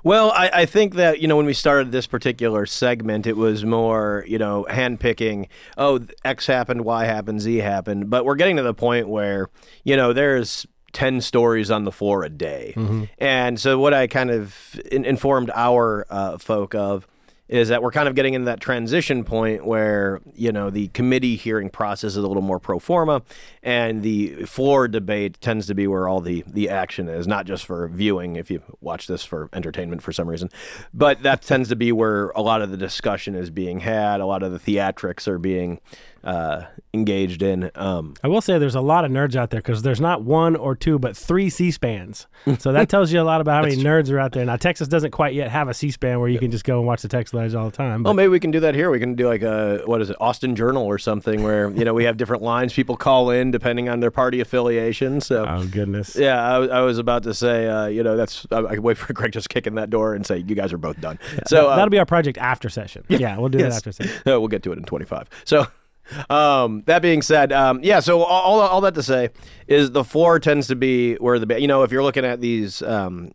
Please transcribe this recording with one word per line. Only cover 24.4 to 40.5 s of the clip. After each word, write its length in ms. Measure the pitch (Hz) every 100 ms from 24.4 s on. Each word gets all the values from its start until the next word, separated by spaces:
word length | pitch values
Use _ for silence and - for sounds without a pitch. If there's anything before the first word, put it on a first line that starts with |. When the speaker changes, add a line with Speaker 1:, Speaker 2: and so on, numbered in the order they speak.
| 98
Speaker 1:
floor 420 | - 135 139 123
debate 520 | 110 98 104 101 -
tends 280 | 123 110 101
to 40 |
be 140 | 101 98
where 220 | 95 92
all 120 | 95
the, 220 | 87 87 -
the 200 | 104 101
action 400 | 95 90 - 87
is, 200 | 82 85
not 180 | 104 95
just 180 | 92
for 220 | - 87 85
viewing, 480 | 87 104 95 90
if 160 | 82 82
you 100 | 87 - -
watch 260 | 78 82 -
this 180 | 90
for 240 | - 82 78
entertainment 500 | 92 85 78 87 85
for 80 | -
some 180 | 82 85
reason, 220 | 82 92 - - - -
but 300 | - 143 139
that 180 | 139 131
tends 260 | - 135 120
to 80 | 117
be 160 | 120
where 380 | 113 110 104 101
a 120 | 104
lot 200 | 107 113
of 100 | 104
the 40 | 95
discussion 600 | 95 - 113 101 - 95
is 120 | 90
being 300 | 80 90 90
had, 420 | 98 110 104 101
a 60 | 95
lot 160 | 95
of 80 | 95
the 80 | 90
theatrics 720 | - 101 98 95 95 - -
are 100 | 92
being, 420 | 92 92 90 85 - - - -
uh, 400 | - 87 80 78 85 - -
engaged 480 | 110 107 98 95 87
in. 300 | 98 92 90 -
Um, 380 | 98 90 78 71
Speaker 2:
I 20 | 135
will 140 | 202
say 180 | - 175
there's 160 | 143
a 60 | 127
lot 240 | 135 165
of 80 | 156
nerds 240 | 131 143 127
out 140 | 120
there 100 | 113
'cause 220 | - 113
there's 180 | 123 120
not 240 | 165 175
one 320 | 113 156 165